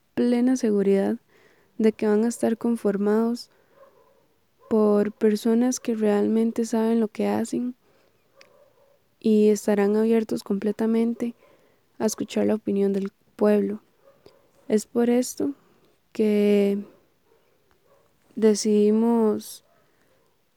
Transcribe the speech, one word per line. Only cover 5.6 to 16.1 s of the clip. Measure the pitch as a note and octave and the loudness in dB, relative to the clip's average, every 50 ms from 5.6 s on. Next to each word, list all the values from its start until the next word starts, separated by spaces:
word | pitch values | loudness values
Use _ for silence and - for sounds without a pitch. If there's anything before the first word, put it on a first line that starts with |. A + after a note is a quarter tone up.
| B3 B3+ B3 - | 2 0 -2 -4
que | - - A#3 | -4 -6 -4
realmente | G#3+ A3 G#3 G3+ G#3 G#3 G#3 A3 A3+ A3+ A#3 A3+ - A#3 | -2 0 0 2 2 0 0 0 0 0 0 -2 -4 -4
saben | A3+ - A3+ A3 A3+ A#3 A#3 | -2 -2 -2 0 0 0 0
lo | A3 G#3 | 0 -2
que | - - G#3 | -4 -4 -2
hacen | G3+ G#3 G#3+ A3+ - C4 B3 B3 B3 B3+ - _ _ _ _ _ _ _ _ _ _ _ _ - _ _ _ _ _ _ _ _ _ _ _ _ _ _ _ | -2 -2 -2 -4 -4 -6 -6 -6 -6 -10 -12 _ _ _ _ _ _ _ _ _ _ _ _ -20 _ _ _ _ _ _ _ _ _ _ _ _ _ _ _
y | - A3+ G#3+ G#3 G#3+ G#3+ | 0 2 2 4 4 4
estarán | G#3+ G#3 - - G#3 G3+ G3+ G3+ G#3 | 2 2 0 0 0 2 2 2 0
abiertos | G#3+ A3 A3+ A3+ A3+ A3 - A#3+ A#3 - | 0 0 2 0 0 0 -2 -6 -8 -6
completamente | - G#3 G3 - G#3 G#3 - A3+ A3+ A3+ A3+ A#3 A#3 A#3 - A#3+ A#3+ - _ _ _ _ _ _ _ _ _ _ _ _ | -6 -6 -4 -4 -4 -4 -2 -2 0 0 0 0 -2 -2 -4 -8 -8 -8 _ _ _ _ _ _ _ _ _ _ _ _
a | - A#3 | -6 -4
escuchar | A3 - - G#3+ - - A3 G#3 | -4 -4 -6 -8 -6 -4 -2 0
la | G#3 G#3+ | 0 -2
opinión | G#3+ - - G3+ G3 G3 G3+ G3 | -2 -4 -4 -2 0 0 0 -2
del | G3 F#3+ G3 - _ _ _ _ | -2 -6 -8 -10 _ _ _ _
pueblo. | - G#3 G#3 G#3 G#3 G3+ G3 G#3 G#3+ - _ _ _ _ - _ _ _ - - _ _ _ _ _ _ | 0 2 2 2 2 0 -2 -6 -10 -14 _ _ _ _ -20 _ _ _ -20 -20 _ _ _ _ _ _
Es | - A3 G#3+ - | -2 -2 -2 -2
por | - - A#3 A#3+ A#3 | -4 -2 -2 0 2
esto | A#3+ B3 B3+ - - - D4 C#4+ C#4 - _ _ _ _ _ _ _ _ _ _ | 0 0 -2 -4 -6 -6 -6 -6 -6 -10 _ _ _ _ _ _ _ _ _ _